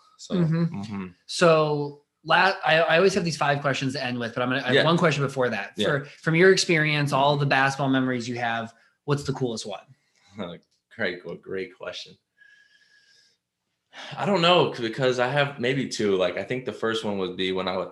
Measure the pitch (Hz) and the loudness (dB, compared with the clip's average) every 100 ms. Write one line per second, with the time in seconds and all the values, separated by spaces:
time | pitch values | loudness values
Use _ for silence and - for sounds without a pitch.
0 | _ _ - 190 160 160 165 101 104 143 | _ _ -4 0 0 0 -2 -4 -8 -8
1 | 185 - - - 170 160 151 151 143 143 | -10 -14 -12 2 4 4 2 -2 -4 -10
2 | _ _ 156 165 190 190 151 160 160 165 | _ _ 0 4 4 2 2 2 4 4
3 | 190 196 170 - 143 143 143 131 135 131 | 4 2 -2 -2 0 0 0 -2 -4 -4
4 | 127 123 117 127 123 131 127 135 151 170 | -6 -4 -4 -2 -2 -2 2 2 4 4
5 | 170 143 139 135 123 104 101 - 98 139 | 2 2 -2 -2 -2 -2 -8 -2 0 0
6 | 143 - - 160 190 185 - 160 151 151 | -4 -6 0 6 6 6 2 2 2 0
7 | 143 135 139 147 139 135 135 - 139 135 | 0 2 2 2 2 2 2 0 0 0
8 | 131 123 117 120 117 117 110 _ _ _ | 0 -4 -6 -6 -4 -4 -8 _ _ _
9 | - 143 143 131 123 110 107 95 - _ | -4 -4 -2 -4 -4 -6 -10 -12 -16 _
10 | _ _ _ 107 87 82 _ _ _ - | _ _ _ -12 -12 -12 _ _ _ -6
11 | 98 90 85 87 92 95 87 - - - | -6 -6 -12 -14 -10 -8 -8 -12 -14 -12
12 | - - _ _ _ _ _ _ _ _ | -16 -20 _ _ _ _ _ _ _ _
13 | _ _ _ _ _ _ _ _ _ - | _ _ _ _ _ _ _ _ _ -18
14 | - 139 151 190 170 180 131 - 113 113 | -14 -6 0 4 6 6 4 0 -6 0
15 | 127 123 123 143 139 - 120 139 117 - | 0 2 0 2 0 -2 -2 -2 -4 -2
16 | 104 95 90 90 - 127 127 107 113 113 | 0 2 0 -2 -6 -6 -6 -4 -4 -2
17 | 107 101 92 90 92 92 92 95 - | -4 -4 -4 -4 -4 -2 -2 -4 -6